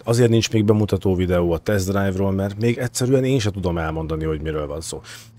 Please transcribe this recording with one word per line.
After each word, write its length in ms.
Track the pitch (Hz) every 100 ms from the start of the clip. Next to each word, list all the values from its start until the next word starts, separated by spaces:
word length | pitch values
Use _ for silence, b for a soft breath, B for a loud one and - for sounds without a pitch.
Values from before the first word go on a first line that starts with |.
azért 260 | - 117 120
nincs 220 | 113 -
még 140 | 113 104
bemutató 500 | 107 104 95 98 90
videó 360 | 90 90 87
a 60 | 80
test 280 | - 104 95
drive-ról, 460 | 98 98 92 98
mert 280 | 95 101 98
még 180 | 117 120
egyszerűen 460 | 123 - 127 135
én 160 | 131 135
se 120 | 104
tudom 260 | 95 90 85
elmondani, 460 | 80 80 78 80
hogy 180 | 80 78
miről 260 | 78 76 73
van 140 | 76
szó. 200 | - 69 B B B